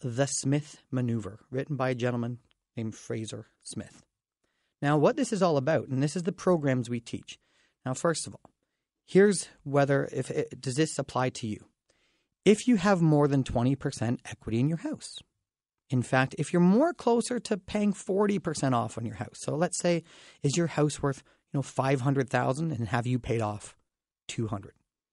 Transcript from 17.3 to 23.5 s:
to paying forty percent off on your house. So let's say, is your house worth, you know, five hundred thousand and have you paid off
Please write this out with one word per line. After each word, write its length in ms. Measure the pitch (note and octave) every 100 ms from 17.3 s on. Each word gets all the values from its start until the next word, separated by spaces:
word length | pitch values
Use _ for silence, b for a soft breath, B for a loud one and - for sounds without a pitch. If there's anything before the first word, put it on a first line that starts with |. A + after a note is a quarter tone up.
| B3
to 160 | - G3+
paying 380 | - G#3 G#3
forty 440 | F#3+ - F#3+ G#3 G3+
percent 360 | D#3+ D3+ C3+
off 240 | B2 A2+ -
on 80 | A#2
your 100 | G#2
house. 200 | A2+ -
So 160 | - C#3
let's 220 | E3+ -
say, 260 | F3+ E3+ - B B B
is 160 | C#3+ C#3+
your 100 | E3+
house 320 | - D3+ -
worth, 220 | C#3+ C3 - b b
you 60 | C#3+
know, 40 |
five 400 | C3 - C3 C#3+
hundred 260 | B2+ C3+ A#2+
thousand 420 | B2 B2+ C3 E3
and 180 | B2+ A2+
have 180 | A#2+ A#2+
you 120 | B2
paid 220 | - A#2
off 360 | G#2+